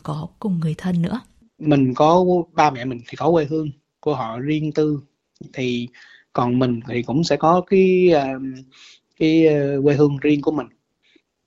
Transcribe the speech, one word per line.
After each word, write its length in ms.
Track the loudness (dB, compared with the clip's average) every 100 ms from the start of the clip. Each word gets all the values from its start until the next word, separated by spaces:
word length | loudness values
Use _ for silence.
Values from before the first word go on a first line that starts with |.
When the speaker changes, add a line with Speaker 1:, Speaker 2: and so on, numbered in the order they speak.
Speaker 1:
có 260 | -8 -10 -10 -8
cùng 220 | -6 -2
người 140 | -4 -4
thân 240 | -4 -2
nữa. 180 | -2 -6 -12 _ _ -6
Speaker 2:
Mình 360 | 0 2 2
có, 300 | 2 4 4 4 0 0
ba 180 | 0 0
mẹ 140 | 0
mình 160 | -8 -10 -12
thì 80 | -4
có 140 | 0
quê 140 | 0
hương 260 | 0 -4 -6 -10 _ _
của 140 | -6
họ 240 | -4 -6 -6
riêng 340 | -4 -4 -2
tư. 280 | -2 0 -2 -8 _ _ -20 -16
Thì 360 | -8 -4 -4 -6 -14 -20 -20 _
còn 260 | -4 -2 0
mình 220 | 0 -2 -6
thì 140 | -6
cũng 220 | -2 -2
sẽ 120 | 0 0
có 260 | 2 2 2
cái, 440 | 2 4 4 4
um, 440 | 4 0 -6 -8 -12 -16 _ -20 _ _ -2
cái, 280 | 2 4 4 4 0 0
uh, 60 |
quê 100 | 2
hương 220 | 4 2 2
riêng 260 | 0 0
của 80 | 0
mình. 140 | -4 -6 _ _ _ _ _ _ _